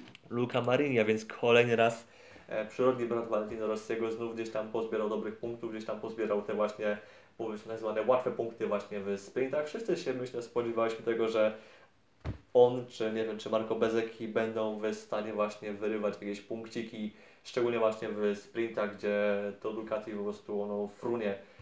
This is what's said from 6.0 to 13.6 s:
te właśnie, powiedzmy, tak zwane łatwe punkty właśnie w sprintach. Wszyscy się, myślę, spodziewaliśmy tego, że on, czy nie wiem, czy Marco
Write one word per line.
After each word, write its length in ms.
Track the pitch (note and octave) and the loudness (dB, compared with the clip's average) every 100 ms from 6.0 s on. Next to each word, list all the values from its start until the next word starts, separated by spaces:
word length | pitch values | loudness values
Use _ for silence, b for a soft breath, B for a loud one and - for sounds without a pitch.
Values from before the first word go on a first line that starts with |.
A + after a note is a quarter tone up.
| A2+ A2 G#2+ G#2 | -6 -4 0 0
te 120 | G#2 | 0
właśnie, 440 | G#2 G#2+ - G#2+ G#2 B B B - | 0 0 0 -2 -2 B B B -10
powiedzmy, 320 | A2+ G#2 A2 | -8 -8 -8
tak 100 | A2+ | -6
zwane 220 | A2 A2 | -2 0
łatwe 300 | G#2+ B2 - | 4 4 2
punkty 360 | - A2+ - G#2+ | -2 -4 -4 -2
właśnie 320 | G2+ - G#2 | -2 -2 -6
w 200 | G2 G2+ | -4 -4
sprintach. 480 | - - C3 C#3+ D3+ | -4 -2 0 0 -2
Wszyscy 300 | - - F3 | -4 -2 -2
się, 160 | - | -2
myślę, 280 | B2+ B2 A#2+ | -4 -4 -6
spodziewaliśmy 640 | A#2 - A#2 A2+ A2+ A2+ - | -4 -2 0 2 2 0 0
tego, 220 | A2+ A2+ | 2 2
że 260 | A2 G#2+ G#2+ B B B _ _ _ - - - | 4 2 0 B B B _ _ _ -10 -10 2
on, 320 | B2 B2 B2+ A#2+ | 8 8 6 -6
czy 240 | - A2 | -4 -2
nie 140 | A2 A2 | 0 -2
wiem, 120 | G#2 | -4
czy 120 | A#2+ | -2
Marco 260 | A2 | 0